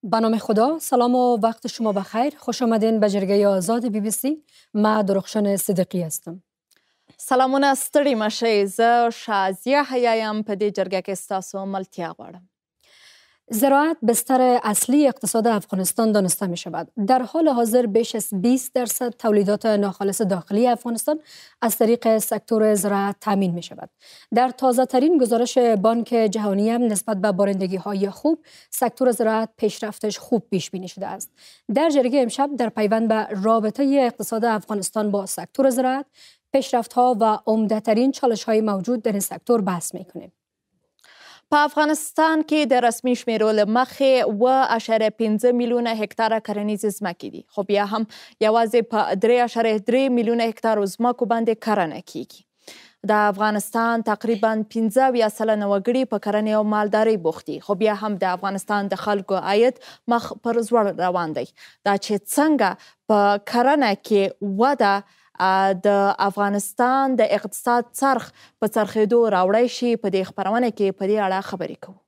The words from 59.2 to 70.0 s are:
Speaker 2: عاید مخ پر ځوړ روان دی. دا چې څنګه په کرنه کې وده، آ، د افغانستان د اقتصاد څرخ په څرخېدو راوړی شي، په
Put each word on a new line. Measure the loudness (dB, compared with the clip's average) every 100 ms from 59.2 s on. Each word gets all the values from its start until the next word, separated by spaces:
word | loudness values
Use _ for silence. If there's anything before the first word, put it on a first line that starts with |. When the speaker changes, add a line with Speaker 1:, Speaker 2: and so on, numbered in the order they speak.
| -2 -4 0
Speaker 2:
عاید | 2 2 0 -16 -18 -2
مخ | -2 -2 -8
پر | -4 -2 0
ځوړ | 2 0 0
روان | -2 -2 -4 -6
دی. | -8 _ -20 _
دا | -2 -2
چې | -2 -6 -2 0
څنګه | 2 4 2 -2 -14 _ _
په | 2 4 2 -2
کرنه | 0 2 4 2 0 0
کې | 2 2 -2 -6 0
وده، | 0 4 2 2 -4 _ _ _
آ، | 0 2 2 2 2
د | 2 2 2 -2
افغانستان | 0 -2 -2 -6 -2 0 2 0 2
د | 2 0
اقتصاد | -4 -8 0 0 -2
څرخ | -2 0 0 -4
په | _ -20 _ -4
څرخېدو | -2 -2 0 2 4 4 2
راوړی | 2 2 2 0
شي، | -2
په | 0